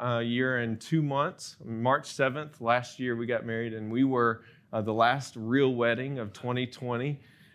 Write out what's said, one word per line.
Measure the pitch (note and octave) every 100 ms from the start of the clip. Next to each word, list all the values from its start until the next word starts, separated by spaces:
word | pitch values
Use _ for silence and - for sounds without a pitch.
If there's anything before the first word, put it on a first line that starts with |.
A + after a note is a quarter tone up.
a | B2 A#2
year | A#2 A#2+ B2+ B2
and | A#2 A2
two | - D#3+
months. | C#3+ C#3 D#3 F#3+ - -
March | - A2+ B2 C#3+ C#3+
seventh | - C3+ C#3+ D3+ -
last | A#2 B2 A#2+ -
year | B2+
we | A#2 A#2+
got | A#2 A#2
married, | A2+ A#2
and | A2 G#2+
we | A#2
were, | C3+ B2+ A#2 A2+ - - -
uh, | A2+
the | G#2+
last | A2 A#2 C3+ B2+ A#2+
real | A2 C3+ C3+
wedding | A#2+ A#2 A#2 C3+ C3+
of | G#2
twenty | - B2 B2 B2+
twenty. | - B2 A#2+ C#3 C#3+ - - -